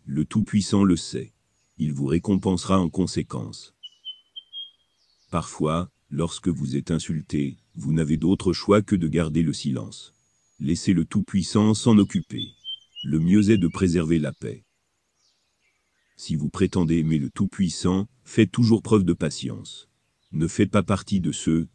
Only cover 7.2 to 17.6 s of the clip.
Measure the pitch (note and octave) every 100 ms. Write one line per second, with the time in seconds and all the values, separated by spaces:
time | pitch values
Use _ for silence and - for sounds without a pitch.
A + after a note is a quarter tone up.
7.2 | - D2+ C#2 - _ - C#2 D#2+ D2+ D#2
8.2 | E2 F#2+ F#2+ D#2+ - G#2 G#2 G2 E2 D#2
9.2 | D#2+ D#2 E2 - D2 B1+ - - - _
10.2 | _ _ _ _ C#2+ E2+ - F2 D#2+ G#2+
11.2 | F#2 G2 E2 A2 G#2+ G#2+ B2 G#2+ G2 F#2
12.2 | - - A1 - - - _ - C2+ D#2
13.2 | E2+ G#2 G2+ A2 E2+ - F#2+ E2+ D#2+ E2
14.2 | C#2+ - A1+ G#1+ _ _ _ _ _ _
15.2 | _ _ _ _ _ _ _ _ _ _
16.2 | - D#2+ D2 - F#2+ G2 E2 E2+ D#2+ D#2+
17.2 | C2+ - G2 -